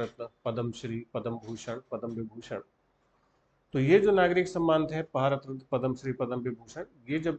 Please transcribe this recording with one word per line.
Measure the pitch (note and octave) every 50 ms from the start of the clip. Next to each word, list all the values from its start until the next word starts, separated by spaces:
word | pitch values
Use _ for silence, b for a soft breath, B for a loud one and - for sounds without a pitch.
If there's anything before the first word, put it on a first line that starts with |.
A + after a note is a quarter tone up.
रत्न, | A#2 A2 - - A#2 - _ _ -
पद्म | A#2+ A2+ A#2+ A#2+ A#2+
श्री, | A2+ - - A2+ A2+ A#2 A#2 - -
पद्म | A#2 A2 A#2
भूषण, | A#2 A2+ G#2+ A2 A#2 A2 - A#2+ A2+ B2+ - _
पद्म | B2 A2 A#2+ A#2
विभूषण। | A2+ A2+ A2 A2 A2 A#2 - - A2+ G2 - _ _ _ _ _ _ _ _ _ _ _ _ _ _ _ _ _ _ _ _ _
तो | - C3+
ये | C3+ D3 F#3 G3+
जो | G3 G#3+
नागरिक | G3+ F#3 F3 F3 F3+ F3+ F3+ -
सम्मान | - F3 E3 D#3+ D#3 D#3 D#3
थे, | - D#3 D#3+
भारत | D#3+ - - C3 C3+ C#3 C#3 C3+ -
रत्न, | C3+ C3+ C3 - _
पद्म | C3+ A#2+ C3 C3 B2+
श्री, | B2+ C3+ C3+
पद्म | B2 - B2+ A#2 B2+ B2
विभूषण, | A#2+ B2+ A#2+ - - - - D#3+ G3 - _ B2+ A#2 B2+
ये | D3 D#3+
जब | D#3 E3 D3+